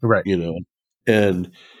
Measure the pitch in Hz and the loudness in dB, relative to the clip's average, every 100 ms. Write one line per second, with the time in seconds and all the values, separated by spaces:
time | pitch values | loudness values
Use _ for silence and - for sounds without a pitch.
0 | 113 104 95 92 82 82 - _ _ _ | 0 0 0 -2 -2 -8 -12 _ _ _
1 | - 107 101 90 90 - - - | 0 2 2 0 -6 -14 -20 -20